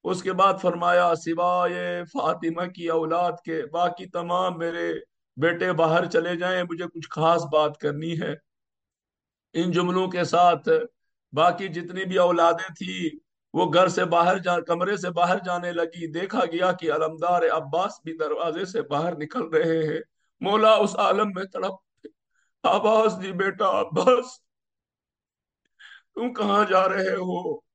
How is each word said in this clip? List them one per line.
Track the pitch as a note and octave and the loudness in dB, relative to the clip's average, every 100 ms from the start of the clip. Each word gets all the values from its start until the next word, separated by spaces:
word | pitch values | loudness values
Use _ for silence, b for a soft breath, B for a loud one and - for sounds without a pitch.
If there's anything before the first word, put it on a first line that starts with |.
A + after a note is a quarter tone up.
उसके | - F3+ F#3+ | -4 -4 -4
बाद | F#3 G3 F#3 | 4 4 4
फरमाया, | F3+ F3 F3 F3 F3 | -2 0 2 4 4
सिवाय | E3 E3 E3 F3+ F3+ F3 F3+ F3 F3 | 2 -2 0 2 2 0 -2 -4 -6
फातिमा | F3 C#4 D#3 E3+ E3 E3 F3+ | -6 -4 -2 -2 -4 -4 -6
की | F3+ E3+ | -6 -2
औलाद | D#3+ D#3+ E3+ F3 E3 | -2 0 0 0 -4
के | - D#3+ | -6 -6
बाकी | C3 E3 F3 F3 | -4 0 -2 -2
तमाम | F#3 F3 E3+ F3+ F#3 E3+ | -10 -8 -2 0 0 -2
मेरे | E3+ E3+ E3+ D#3 - _ _ - | -6 -4 -6 -6 -12 _ _ -2
बेटे | D#3+ E3+ F#3 | 0 0 -2
बाहर | E3 E3 E3 F3+ | 2 4 2 2
चले | A3 F3 E3+ | 0 0 -4
जाएं, | F3+ F#3 | -2 -2
मुझे | F3 E3+ F3 | -4 -8 -10
कुछ | E3+ D3+ | -12 -12
खास | - D#3+ E3+ D#3+ | 0 2 2 2
बात | D3+ D3+ D3 | 2 2 -2
करनी | D3 C#3+ E3 | -6 -4 -6
है। | D#3+ D#3 - _ _ _ _ _ _ _ _ _ _ _ | -4 -6 -8 _ _ _ _ _ _ _ _ _ _ _
इन | D#3+ F3+ | -2 0
जुमलों | E3+ F3+ F#3 F#3 | 0 0 0 -2
के | F3+ | -2
साथ | E3 E3+ F3 D#3+ - D#3+ - _ _ _ _ | 0 4 6 4 2 0 0 _ _ _ _
बाकी | C#3 F3 F3 F#3+ | 2 2 2 -6
जितनी | D#3+ F3 F3+ | -8 -8 -8
भी | F#3 F#3+ | -2 2
औलादें | F3+ E3+ E3+ E3+ F#3 | 4 6 4 2 -6
थी | E3 F#3 F#3 E3 - _ _ _ | -10 -10 -6 -6 -8 _ _ _
वो | D#3 F3+ | -2 2
घर | D#3+ F#3 | 4 4
से | F#3 | 2
बाहर | F3+ E3+ F3 F#3+ | 2 4 4 2
जा, | F3+ F3 | 0 -2
कमरे | E3+ E3+ F#3 G#3 | -2 -2 0 -2
से | F3+ | -4
बाहर | E3+ F3 G3 | 0 0 0
जाने | F3+ F3 F3 | -2 -4 -4
लगी। | E3+ E3 E3+ E3 | -4 -4 -6 -8
देखा | D#3 F#3+ A3+ | -6 -4 -2
गया | E3+ E3 F3+ | -2 0 0
कि | F3+ E3 | 0 -2
अलमदार | D3+ D#3 D#3+ E3+ F3 | -2 -2 -2 0 2
अब्बास | E3 D#3 C#3+ E3 G3+ - | 2 0 -2 -2 -4 -6
भी | E3 | -14
दरवाजे | D#3+ D3+ D3+ E3 D#3+ | -6 -4 -2 -4 -4
से | F#3 F3 | -6 -6
बाहर | C#3 D3 E3+ D#3 | -4 -2 -2 -6
निकल | D3+ B3 - | -8 -8 -2
रहे | D#3+ E3 D#3+ D#3 | 0 2 0 -2
हैं। | D#3+ - _ _ _ | -4 -10 _ _ _
मौला | F#3+ G#3+ A3 G#3+ | 0 4 6 6
उस | G#3 | 4
आलम | - G3 G3 G#3 | 2 2 2 0
में | F#3 F#3+ | -4 -8
तड़प | - F#3 - _ _ - _ _ _ _ _ | -6 -6 -8 _ _ -20 _ _ _ _ _
आवाज | - G3 G#3 A3 A3 | 0 2 4 4 2
दी, | F3+ F#3+ | 0 -8
बेटा | F3+ G3 F#3+ G3 F#3+ | -2 -2 0 0 0
अब्बास | G3 D#3+ F#3 B3 B3 - _ _ _ _ _ _ _ _ _ _ _ _ _ _ B B _ | -2 2 4 4 0 -18 _ _ _ _ _ _ _ _ _ _ _ _ _ _ B B _
तुम | - A#3+ | -8 -6
कहाँ | B3 G#3 G3+ | -2 0 2
जा | G3+ F#3+ | 4 4
रहे | F#3 F#3+ F#3+ | 4 0 -2
हो? | F#3 F#3 F3+ F3 - _ | -2 -4 -4 -6 -8 _